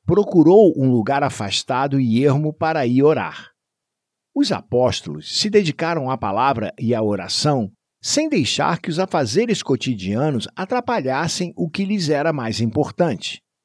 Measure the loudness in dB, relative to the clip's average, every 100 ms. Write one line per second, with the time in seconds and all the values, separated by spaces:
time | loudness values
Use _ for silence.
0 | 0 0 4 6 8 8 8 4 2 2
1 | 2 0 -2 -4 -6 -6 -2 -2 0 0
2 | 2 2 4 2 -2 -2 -2 0 0 4
3 | 4 2 -4 -10 -20 _ _ _ _ _
4 | _ _ _ -4 -2 -2 -2 0 2 0
5 | -8 -12 -8 -4 2 2 2 -2 -4 -2
6 | -4 -4 -2 0 0 0 -4 -4 -2 0
7 | 0 0 -2 -2 0 0 -2 _ _ _
8 | -4 -2 0 0 0 0 -2 -2 -4 -4
9 | -2 -2 0 0 0 -2 -2 -2 -2 -4
10 | -4 -2 -2 -2 -6 -10 -4 -4 -2 -4
11 | -2 -4 -4 -4 -8 -6 -6 -4 -4 -2
12 | 0 0 -2 -2 -4 -2 -2 0 -4 0
13 | -2 -2 -8 -12 _ _